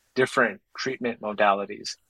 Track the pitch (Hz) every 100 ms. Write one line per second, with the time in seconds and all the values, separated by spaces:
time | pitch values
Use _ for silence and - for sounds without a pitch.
0 | _ - 131 - 117 98 _ - - 131
1 | 120 117 107 104 104 101 101 104 - -
2 | _